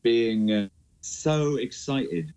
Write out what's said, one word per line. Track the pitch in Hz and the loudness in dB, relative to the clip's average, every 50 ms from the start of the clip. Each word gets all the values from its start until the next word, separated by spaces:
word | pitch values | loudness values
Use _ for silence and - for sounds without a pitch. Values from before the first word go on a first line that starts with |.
being, | - 117 117 117 117 113 113 110 107 107 | 2 2 4 4 4 2 2 2 2 2
uh, | 107 104 101 98 - _ _ _ _ _ | 2 0 0 -2 -6 _ _ _ _ _
so | - - - - - 156 156 151 151 147 147 131 | -16 -14 -10 -4 0 0 2 2 2 0 0 -2
excited | 120 123 - - - - 139 135 120 - 87 85 80 - - | -2 -4 -8 -8 -6 -2 -2 -2 -2 -2 -4 -4 -6 -6 -10